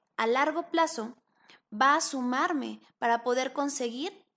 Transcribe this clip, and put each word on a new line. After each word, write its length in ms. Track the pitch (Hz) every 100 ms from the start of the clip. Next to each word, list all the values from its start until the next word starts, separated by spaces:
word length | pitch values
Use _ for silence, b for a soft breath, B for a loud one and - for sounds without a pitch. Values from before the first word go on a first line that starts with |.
| _ -
a 120 | 226
largo 420 | 254 294 311 339
plazo 460 | 330 320 - 220 - _ b b b -
va 240 | 214 269 302
a 40 |
sumarme 800 | 320 277 247 254 349 311 226 214 b -
para 240 | 240 233
poder 280 | 247 247 262
conseguir 720 | 269 285 269 240 240 349 - _